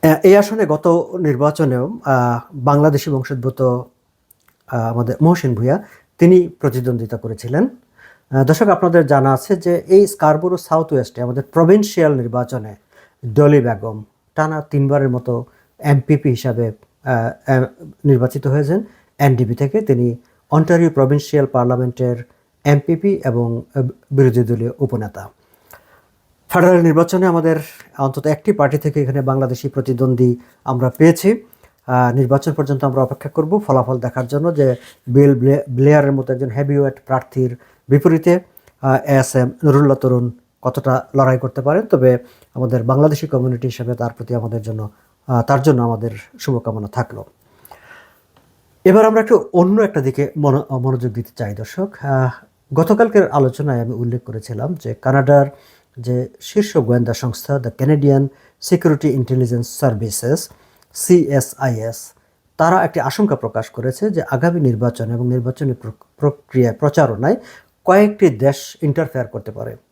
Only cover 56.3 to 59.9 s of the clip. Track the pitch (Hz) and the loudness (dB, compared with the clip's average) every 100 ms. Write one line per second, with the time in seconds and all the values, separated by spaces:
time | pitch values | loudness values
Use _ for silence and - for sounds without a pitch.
56.3 | - - 214 208 165 117 120 117 113 127 | -12 -6 -2 0 -2 2 0 0 -4 -6
57.3 | 113 - 143 120 - 131 151 143 135 139 | -8 -6 -6 -6 -4 0 2 4 2 0
58.3 | _ _ _ - 170 170 147 156 139 120 | _ _ _ -2 0 2 0 0 -2 -2
59.3 | 127 123 120 120 - 139 | 0 0 -2 -6 -4 -2